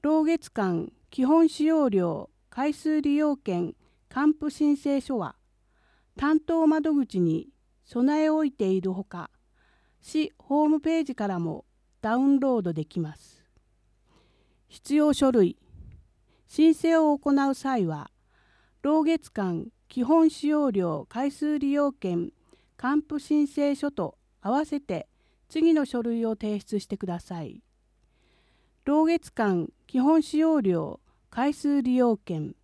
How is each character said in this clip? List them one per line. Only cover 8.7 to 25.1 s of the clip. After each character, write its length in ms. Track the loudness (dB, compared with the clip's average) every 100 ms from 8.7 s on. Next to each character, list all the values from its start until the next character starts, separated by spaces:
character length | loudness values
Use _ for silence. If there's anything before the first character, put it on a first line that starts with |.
| 0
る 120 | -2
ほ 120 | -6
か、 260 | -10 -14 -16 _ _ _ _ _ _ _
市 320 | -8 -4 -4 _
ホ 280 | _ 0 2
ー 20 |
ム 120 | 2
ペ 200 | 0 -2
ー 40 |
ジ 100 | -2
か 120 | -4 -4
ら 120 | -4
も 260 | -4 -6 _ _ _ _
ダ 140 | -2
ウ 120 | 2 4
ン 120 | 4
ロ 220 | 2 0
ー 20 |
ド 100 | -2
で 120 | -4
き 160 | -6 -6
ま 160 | -6 -8
す。 280 | -20 _ _ _ _ _ _ _ _ _ _ _ _ _ _
必 260 | -20 -2
要 180 | 2 2
書 200 | 2 2
類。 260 | 4 2 0 _ -20 -20 -20 _ _ _ _ _
申 280 | 2 4
請 220 | 4 2 2
を 220 | 2 0
行 140 | 0 0 0
う 40 |
際 320 | -2 -4 -2 -2
は、 240 | -4 -12 _ _ _ _ _ _ _
同 200 | 0 2
月 300 | 2 0 -4
間 340 | -6 -4 -4 -8 _ _
基 140 | -6
本 260 | 2 4 4
使 180 | 2 -2
用 220 | 0 0
料 360 | 0 -2 -4 -8
回 220 | -6 -6
数 280 | -4 -4 -2
利 140 | -2
用 200 | 0 -2
券 400 | -2 -4 -4 -6 _ _ _ _ -8
還 240 | -2 -2
付 180 | -2 -10
申 280 | -2 0 0
請 280 | -2 -2
書 160 | -2 -6
と 280 | -6 -8 -10 _ _
合 100 | -4
わ 140 | -2
せ 160 | -2 -6
て 280 | -6 -8 -8